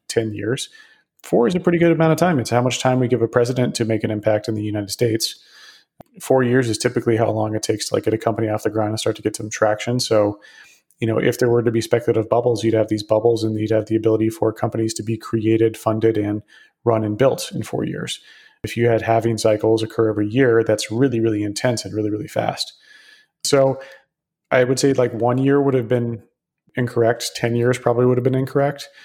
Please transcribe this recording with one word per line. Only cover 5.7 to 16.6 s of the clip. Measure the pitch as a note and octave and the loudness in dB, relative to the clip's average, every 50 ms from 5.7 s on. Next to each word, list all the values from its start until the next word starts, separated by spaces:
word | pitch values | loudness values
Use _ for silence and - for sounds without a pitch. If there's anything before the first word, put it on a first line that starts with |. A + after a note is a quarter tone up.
| - _ _ _ _ _ - _ _ G3 | -20 _ _ _ _ _ -20 _ _ -18
Four | - - C3 C3 | -2 2 2 2
years | B2+ A#2+ A#2+ C3 B2+ A#2 | 4 4 2 2 2 0
is | G#2+ | -2
typically | - - A#2+ - A#2+ - A#2+ A2 | 0 -2 0 0 0 0 2 2
how | G#2+ A2+ G#2+ | 2 2 0
long | G#2+ A2 A2 G#2+ G#2+ | 0 -2 -2 -2 -4
it | G#2+ | -4
takes | - - A2 G#2 - - | -2 -4 -4 -4 -4 -2
to, | - | -2
like, | G#2+ - | -2 0
get | A2 | 0
a | A2 A2 | -2 0
company | - A#2+ G#2+ G#2+ A#2 A2 | 0 -2 -2 0 -2 -2
off | G#2+ A2 | -2 -2
the | - A2 | -4 -4
ground | G#2 A2 A2 G#2+ | -2 -2 -2 -2
and | A2 G#2+ | -2 -2
start | - A#2+ G#2+ | -2 -4 -4
to | - | -2
get | - A2 - | -4 -6 -6
some | - A2 G#2+ | -4 -10 -10
traction. | - - A2 G#2+ G#2+ - - A#2+ B2 B2+ | -2 0 0 0 0 0 -2 -4 -4 -4
So, | - - A2+ G#2+ G#2 G#2 G#2 - - - - - - - _ _ _ _ _ _ | -2 2 2 2 2 2 -2 -6 -14 -20 -20 -20 -20 -20 _ _ _ _ _ _
you | A#2+ | -2
know, | A2+ A2 - | 0 0 2
if | - B2 A#2+ - | 2 0 2 2
there | B2+ A#2+ | 2 2
were | A#2+ A#2+ | 2 2
to | A2+ A#2+ | 2 0
be | A2+ A#2 | 0 -2
speculative | A2+ - A#2+ A#2 - - A2 A2 G#2+ - | 0 0 -2 0 2 0 0 0 0 2
bubbles, | A2+ A#2 A#2+ B2+ A#2 G2+ | 0 0 2 0 -2 0
you'd | G#2+ A2+ A2 | 0 0 2
have | A2 G#2+ - | 2 0 0
these | G#2+ G#2+ | -2 -4
bubbles | G#2 - A2 A2 A2 A#2+ A#2 G#2+ | 0 0 0 2 4 2 2 2
and | G#2+ A2+ A2 G#2+ | -2 -2 -2 -2
you'd | G#2+ G#2 | -2 0
have | A2 A2 G#2+ | 0 -2 0
the | - A2 | 0 -2
ability | A2 G#2+ A2+ A2 G#2+ A2 A2 | 0 2 2 2 2 0 -2
for | A2 - A2 A2 | -2 -2 -2 -2
companies | A2 - - A2 - A2+ A2+ A2 - | -2 -2 -4 -4 -2 -2 -4 -4 -4
to | - | -6
be | G#2 A2+ A2+ | -6 -6 -6
created, | G#2+ - - - A2+ G#2+ A2 A2+ A2 A2+ A2+ A2 - | -6 -6 -4 -4 -2 0 2 2 4 2 2 0 0
funded, | - A2+ A2 A2 A2 A2+ A2 G#2+ | -2 -2 0 2 2 0 0 0
and | G#2 G#2 G#2 G#2+ - _ - - | -2 -2 -4 -6 -8 _ -20 -20